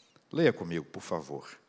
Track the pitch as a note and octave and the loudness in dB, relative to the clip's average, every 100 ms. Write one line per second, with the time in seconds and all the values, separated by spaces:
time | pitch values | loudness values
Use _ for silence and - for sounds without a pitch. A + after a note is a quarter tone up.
0 | _ _ _ - D#3+ A2 F2 E2+ C#2+ - | _ _ _ 4 4 4 0 -4 -4 -10
1 | - E2+ D2+ C#2+ - - | -4 -4 -4 -10 -12 -20